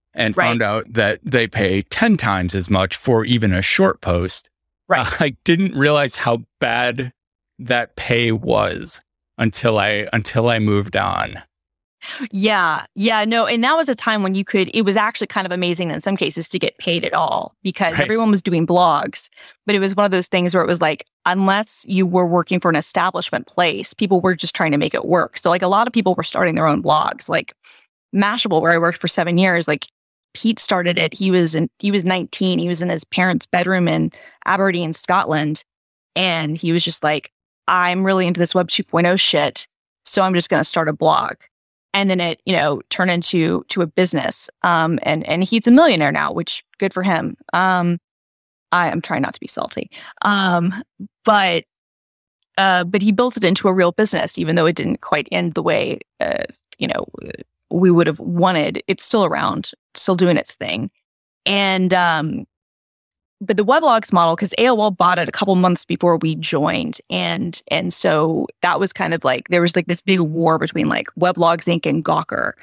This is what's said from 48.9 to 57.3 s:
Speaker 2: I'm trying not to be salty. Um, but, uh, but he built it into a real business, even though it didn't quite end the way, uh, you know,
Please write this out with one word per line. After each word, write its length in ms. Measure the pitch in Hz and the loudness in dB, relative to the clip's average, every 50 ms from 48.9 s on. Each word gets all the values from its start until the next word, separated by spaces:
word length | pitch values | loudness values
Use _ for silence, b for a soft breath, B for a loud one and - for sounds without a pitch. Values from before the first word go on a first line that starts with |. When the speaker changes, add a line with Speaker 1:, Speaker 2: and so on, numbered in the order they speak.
Speaker 2:
I'm 120 | - 170 | -2 -4
trying 180 | - - 165 135 | -4 -4 -4 -4
not 140 | 135 - - | -4 -6 -8
to 60 | - | -10
be 60 | - | -12
salty. 440 | - - - - - - - - - B B B B B B | -10 -8 -8 -8 -8 -8 -10 -10 -10 B B B B B B
Um, 600 | - 208 202 196 190 185 175 170 170 185 190 214 - - _ - 202 - _ _ _ | -2 0 2 2 2 2 2 0 0 -2 -4 -6 -10 -16 _ -18 -18 -18 _ _ _
but, 380 | 220 214 202 190 180 170 165 - _ _ _ _ _ _ _ _ _ _ _ _ _ _ _ _ _ _ | 2 2 4 2 2 0 -2 -4 _ _ _ _ _ _ _ _ _ _ _ _ _ _ _ _ _ _
uh, 280 | 190 190 196 185 180 180 | 0 2 2 2 2 0
but 180 | 175 202 202 | 0 0 2
he 100 | 196 214 | 2 2
built 240 | 196 202 247 247 - | 4 4 2 0 0
it 80 | 220 190 | 0 2
into 240 | 170 196 - - 196 | 2 2 2 2 2
a 60 | 185 | 4
real 180 | 190 175 175 | 4 2 2
business, 460 | - - 220 - - 165 165 170 - - | 2 0 0 0 0 -2 -4 -4 -4 -4
even 180 | 170 156 170 | -2 0 2
though 80 | 175 156 | 2 2
it 100 | 170 170 | 2 2
didn't 280 | - 147 - - - | 0 -2 -4 -4 -4
quite 260 | - - - 151 - - | -2 -2 -2 -2 -2 -2
end 220 | - 180 175 170 | -4 -2 -2 -2
the 100 | 151 165 | -4 -2
way, 360 | 151 175 156 - - - - - - - _ - | -2 0 0 0 0 -2 -4 -8 -10 -16 _ -6
uh, 260 | - - - - - - - _ _ _ - - | -4 -4 -2 -4 -6 -8 -12 _ _ _ -10 -8
you 100 | - - | -6 -4
know, 180 | - - 50 - - - - - | -4 -4 -6 -8 -12 -16 -16 -16